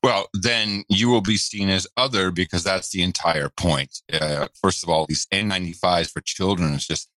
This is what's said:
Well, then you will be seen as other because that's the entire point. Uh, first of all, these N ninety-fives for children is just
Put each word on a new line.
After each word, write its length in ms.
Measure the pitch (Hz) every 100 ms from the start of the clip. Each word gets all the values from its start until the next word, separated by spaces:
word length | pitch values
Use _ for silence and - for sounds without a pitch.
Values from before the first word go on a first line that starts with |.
Well, 260 | 131 104 101
then 500 | 101 110 117 107 101 -
you 200 | 98 120
will 120 | 123
be 160 | 98 107
seen 320 | - 104 98
as 180 | 95 87 -
other 340 | 131 113 92
because 340 | 87 90 90
that's 260 | 90 95 -
the 120 | 95
entire 460 | 87 87 82 80 71
point. 520 | - 87 73 69 - _
Uh, 360 | 78 78 73 - -
first 220 | 95 -
of 60 | 85
all, 180 | 80 78
these 200 | 78 -
N 180 | 98 104
ninety-fives 600 | 95 87 85 92 87 80
for 100 | -
children 540 | - - 95 98 82
is 120 | 73 -
just 220 | 78 -